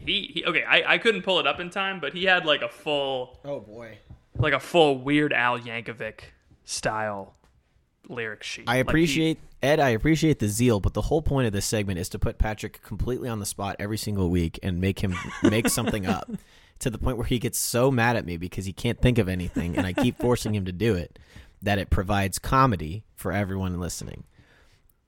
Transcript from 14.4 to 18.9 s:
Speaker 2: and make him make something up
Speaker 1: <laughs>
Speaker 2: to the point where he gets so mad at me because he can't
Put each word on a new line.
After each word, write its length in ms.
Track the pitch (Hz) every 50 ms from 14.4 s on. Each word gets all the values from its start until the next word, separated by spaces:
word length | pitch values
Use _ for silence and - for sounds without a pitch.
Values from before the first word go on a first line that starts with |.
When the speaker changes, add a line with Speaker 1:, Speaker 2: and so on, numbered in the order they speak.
| 85 82 - -
Speaker 2:
and 180 | - 95 87 87
make 200 | 92 95 92 -
him 140 | - 95 90 87 - - - -
make 260 | - 220 107 113 - 247
something 380 | - - - 240 - 208 -
up 240 | - 92 - - - 220 - - _ _
Speaker 1:
<laughs> 240 | _ _ _ _ -
Speaker 2:
to 100 | - -
the 80 | - -
point 200 | - 127 120 110
where 80 | 113
he 120 | - 131 113
gets 200 | 120 113 - -
so 320 | - - - 117 127 139
mad 260 | 135 120 117 120 120
at 80 | 107 -
me 120 | 87 85 82
because 260 | 90 90 - - 95
he 80 | 98
can't 280 | 85 - - 120